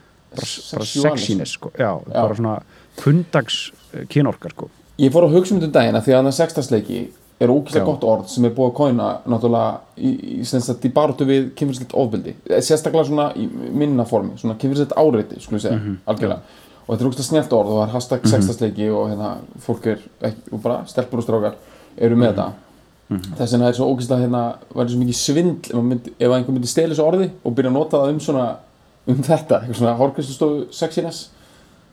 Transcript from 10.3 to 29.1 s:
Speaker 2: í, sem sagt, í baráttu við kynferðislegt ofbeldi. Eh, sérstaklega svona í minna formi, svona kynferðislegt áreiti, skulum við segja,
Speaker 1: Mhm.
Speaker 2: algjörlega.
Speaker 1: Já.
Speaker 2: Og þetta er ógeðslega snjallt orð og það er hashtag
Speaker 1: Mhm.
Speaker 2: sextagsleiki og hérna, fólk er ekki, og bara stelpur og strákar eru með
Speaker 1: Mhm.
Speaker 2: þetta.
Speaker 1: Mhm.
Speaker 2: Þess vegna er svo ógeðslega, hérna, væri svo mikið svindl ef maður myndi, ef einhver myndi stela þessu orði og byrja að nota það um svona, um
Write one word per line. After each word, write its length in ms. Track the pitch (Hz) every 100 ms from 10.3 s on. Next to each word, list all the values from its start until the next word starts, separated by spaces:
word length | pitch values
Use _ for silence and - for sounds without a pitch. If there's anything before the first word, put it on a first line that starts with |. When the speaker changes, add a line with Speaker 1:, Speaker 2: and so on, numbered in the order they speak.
| -
Speaker 2:
í, 40 | 127
sem 140 | 131
sagt, 260 | 120 120 127
í 40 |
baráttu 340 | 151 151 - 135
við 220 | 135 135
kynferðislegt 400 | - 143 127 123
ofbeldi. 400 | - 127 104 85 - -
Eh, 140 | 90
sérstaklega 400 | - 156 156 160 139
svona 160 | 151 147 -
í 80 | 110 - 123
minna 320 | 139 147 131 110
formi, 300 | 117 98 -
svona 180 | 113 110
kynferðislegt 380 | 135 139 143 -
áreiti, 400 | 156 113 104 -
skulum 160 | - 107
við 60 | 110
segja, 140 | 113
Speaker 1:
Mhm. 160 | 104 95 -
Speaker 2:
algjörlega. 320 | 107 110 87
Speaker 1:
Já. 220 | - - - - -
Speaker 2:
Og 60 |
þetta 80 | 113
er 60 | 127
ógeðslega 180 | 123 127
snjallt 240 | 156 -
orð 160 | 117 101
og 80 | 107
það 120 | 107
er 40 |
hashtag 280 | 123 - 127
Speaker 1:
Mhm. 80 | 110
Speaker 2:
sextagsleiki 580 | 107 95 90 110 98 107
og 140 | 107 104
hérna, 200 | 104 104 - - -
fólk 260 | - 113 110
er 120 | 107 - -
ekki, 300 | 117 107 -
og 100 | 110
bara 220 | 117 120 -
stelpur 320 | - 110 117
og 60 | 117
strákar 280 | 110 104 - - - - -
eru 180 | 117 117
með 160 | 117
Speaker 1:
Mhm. 40 | 98
Speaker 2:
þetta. 160 | 98 - - - _ _ -
Speaker 1:
Mhm. 260 | 98 95 82
Speaker 2:
Þess 160 | 117
vegna 160 | 120 123
er 40 |
svo 120 | 120 131 127
ógeðslega, 260 | 120 127
hérna, 340 | 123 120 117 - -
væri 140 | - 120
svo 80 | 123
mikið 100 | 123
svindl 520 | 117 - 147 175 147 -
ef 80 |
maður 140 | 120 120
myndi, 220 | 123 - -
ef 100 | 123
einhver 220 | 127 127
myndi 120 | 131 120
stela 260 | - 160
þessu 100 | 151 156
orði 180 | 185 185 -
og 100 | -
byrja 140 | 123 127
að 40 |
nota 240 | 135 156 147
það 100 | 139
um 100 | 151
svona, 360 | - 135 120 - - _ _ _
um 80 | -